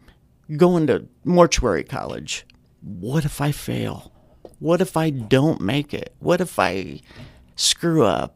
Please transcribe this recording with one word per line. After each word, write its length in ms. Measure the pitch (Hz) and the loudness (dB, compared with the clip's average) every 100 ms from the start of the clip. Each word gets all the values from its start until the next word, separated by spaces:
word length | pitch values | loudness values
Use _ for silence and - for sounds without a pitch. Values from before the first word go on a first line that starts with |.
| - _ _ _ - 151 | -20 _ _ _ -12 2
going 300 | 175 180 151 | 4 4 2
to 180 | 95 - _ | 0 -2 _
mortuary 600 | 131 175 170 - 123 82 | 2 6 6 4 0 0
college. 640 | - - 52 57 73 - - _ _ _ | -2 -8 -8 -10 -10 -12 -14 _ _ _
What 420 | - 98 98 147 | -16 -12 -4 -2
if 160 | 147 - | -2 -2
I 120 | 143 | -4
fail? 600 | 147 - 120 110 - - - _ _ - - | -4 -6 -6 -6 -8 -14 -20 _ _ -20 -8
What 220 | 147 175 | 0 0
if 160 | 185 165 | 0 0
I 140 | 160 | -2
don't 500 | 139 104 131 151 - | -2 0 2 2 0
make 320 | 95 139 143 | -2 -2 -4
it? 200 | - - - | -10 -12 -8
What 220 | 147 175 | -2 0
if 160 | 175 - | 0 0
I 420 | 185 92 92 69 - - - - - - | 0 -2 -8 -12 -18 -20 -20 -20 -20 -4
screw 480 | - - 170 160 | -2 -2 0 4
up? 320 | 110 69 - | 4 2 -2